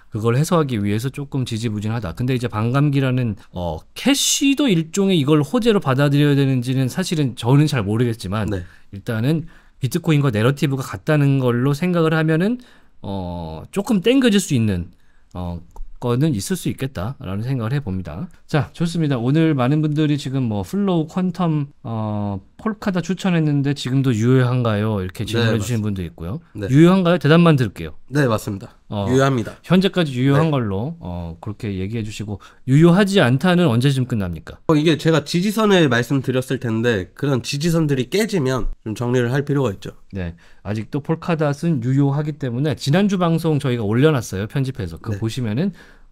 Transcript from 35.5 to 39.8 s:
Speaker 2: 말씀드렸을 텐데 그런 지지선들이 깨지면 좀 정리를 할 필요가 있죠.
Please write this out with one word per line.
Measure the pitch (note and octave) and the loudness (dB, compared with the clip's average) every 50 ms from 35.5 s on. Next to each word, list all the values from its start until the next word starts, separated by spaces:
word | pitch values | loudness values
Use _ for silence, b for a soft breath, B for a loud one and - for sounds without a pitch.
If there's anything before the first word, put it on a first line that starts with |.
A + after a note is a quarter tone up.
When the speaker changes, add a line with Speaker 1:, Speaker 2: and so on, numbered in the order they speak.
| G3 A3 A3 G#3 G3 F3+ D#3+ C#3 | 0 2 2 4 4 4 4 4
Speaker 2:
말씀드렸을 | A#2+ A#2 A#2+ - C#3+ C3+ A#2+ - B2 B2+ B2+ - C3+ A#2+ | 2 0 0 0 -2 -2 0 -2 -2 -2 -2 -4 -4 -4
텐데 | - A#2 A2 A2+ A2+ A#2+ A2+ F#2+ F2 - - | -4 -2 -2 0 0 0 0 0 -2 -6 -8
그런 | - C#3+ C#3+ C#3 A#2+ | -6 -2 -2 -2 -2
지지선들이 | A2 - - C#3+ D#3 F3 D#3+ E3 D#3+ D3 C#3+ B2+ B2 - | -2 -4 -4 -2 0 0 2 2 0 0 0 -2 -2 -2
깨지면 | - G3 A3+ - G#3 F3+ C3 C3 B2+ B2 G2+ - - - - | -2 -2 -2 0 -2 -2 0 0 0 -2 -2 -4 -4 -6 -8
좀 | A2+ G#2 | -8 -6
정리를 | - A#2+ A#2+ B2 B2+ A#2+ A#2 | -4 -2 0 0 0 0 0
할 | B2+ C#3+ C#3+ | 0 -2 -2
필요가 | C#3+ C#3 C#3+ C3 A2+ | -2 0 0 0 -2
있죠. | F#2+ - | -4 -6